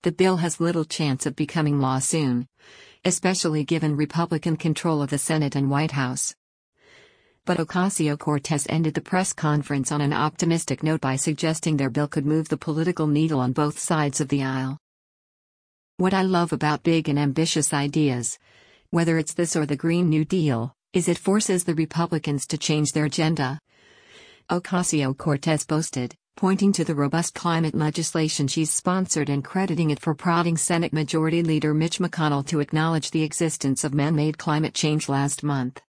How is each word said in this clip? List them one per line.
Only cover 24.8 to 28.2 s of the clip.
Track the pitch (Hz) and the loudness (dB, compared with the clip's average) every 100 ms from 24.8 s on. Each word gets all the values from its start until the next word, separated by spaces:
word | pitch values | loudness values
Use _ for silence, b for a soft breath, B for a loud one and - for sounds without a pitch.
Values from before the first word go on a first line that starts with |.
| 180 156 135 135 165 139 - 156 - | 2 2 0 0 0 0 2 0 2
boasted, | 156 160 135 123 - _ - | -2 0 -4 -6 -8 _ -2
pointing | 190 190 196 | 0 4 4
to | 190 | 2
the | 160 147 | 0 0
robust | 143 165 170 - | 0 0 -2 -4
climate | 175 165 160 - | -2 0 0 0
legislation | 151 151 160 165 | -2 -2 -2 0